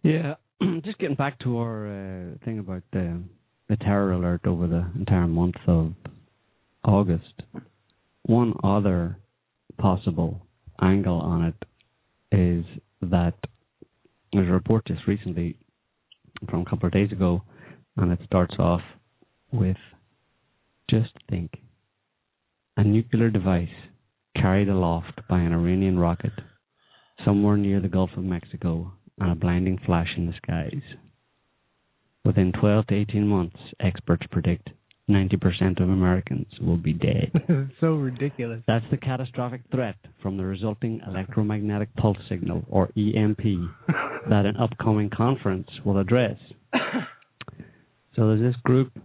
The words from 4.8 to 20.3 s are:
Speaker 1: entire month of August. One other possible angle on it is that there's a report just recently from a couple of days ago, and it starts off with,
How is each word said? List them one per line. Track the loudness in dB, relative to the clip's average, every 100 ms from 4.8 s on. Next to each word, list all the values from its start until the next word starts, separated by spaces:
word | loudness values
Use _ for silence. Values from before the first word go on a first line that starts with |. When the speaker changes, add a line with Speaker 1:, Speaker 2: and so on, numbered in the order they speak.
| -2 -4
Speaker 1:
entire | 0 2 2
month | 2 0 0 2
of | 2 2 -4 -16 -20 _ _ _ _ _ _ 2
August. | 4 4 0 -4 -20 -16 -16 -18 _ _ _ _ _
One | 2 4 4 2
other | 2 2 2 0 -2 -6 _ _ _ _ _ 0
possible | 2 2 -2 -2 -2 -4 -14 _ -20 0
angle | 2 2 0 -2
on | 0 0 -2
it | -4 -16 _ _ _ _ _ _ 2
is | 2 2 -4 -12 _ _
that | -2 0 0 -2 -12 _ _ _ -20 _ _ _ _
there's | 0 2
a |
report | 2 2 0 2
just | -6 -2
recently | -2 -2 -4 -6 -8 _ _ _ _ _ _ _ -16 -6
from | -4
a | -2
couple | -2 0
of |
days | 2 0
ago, | 2 0 0 -4 -20 -20 -20 _ -2
and | 0
it | 0 0
starts | 0 0 2
off | 2 2 -2 -20 _ _ _ _ _
with, | 0 0 0 -8 _ _ _ _